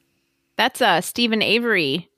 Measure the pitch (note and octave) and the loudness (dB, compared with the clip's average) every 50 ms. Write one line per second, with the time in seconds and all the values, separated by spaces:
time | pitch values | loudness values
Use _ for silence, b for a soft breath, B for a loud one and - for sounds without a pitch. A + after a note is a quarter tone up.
0 | _ _ _ _ _ _ _ _ _ _ _ - - - - - B3+ G#3+ F3+ E3 | _ _ _ _ _ _ _ _ _ _ _ -2 -2 -2 0 0 2 2 2 2
1 | F#3 - - - A#3+ A#3 A3 A3 - A#2 G3 A#3 A#3+ A#3+ A3 G3 D#3 C3+ C3+ E3+ | 0 -4 -2 -2 0 0 0 0 0 0 0 0 0 0 0 0 0 0 -2 -4
2 | E3+ _ _ | -6 _ _